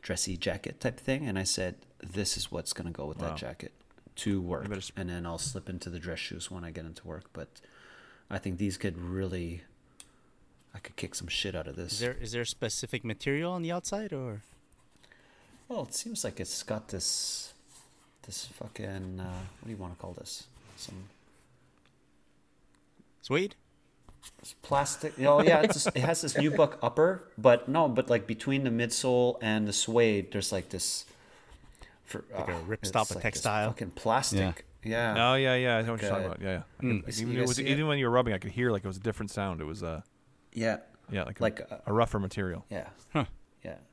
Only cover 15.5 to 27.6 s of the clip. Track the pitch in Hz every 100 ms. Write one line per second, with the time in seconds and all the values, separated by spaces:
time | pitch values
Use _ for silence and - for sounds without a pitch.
15.5 | - - 240 135 - 226 226 113 87 92
16.5 | - - 107 - 95 - - - - -
17.5 | - - - - _ - _ - - 123
18.5 | - 107 - 101 98 92 92 92 90 92
19.5 | - 110 107 90 90 92 87 - - -
20.5 | - - - - 95 98 - _ _ _
21.5 | _ _ _ _ _ _ _ _ _ _
22.5 | _ _ _ _ _ - _ - 139 196
23.5 | - _ _ _ _ - - - - -
24.5 | - - 139 143 - 156 - 135 147 156
25.5 | 160 151 147 214 147 143 165 151 147 147
26.5 | 147 147 - 117 - 165 190 - - 123
27.5 | 120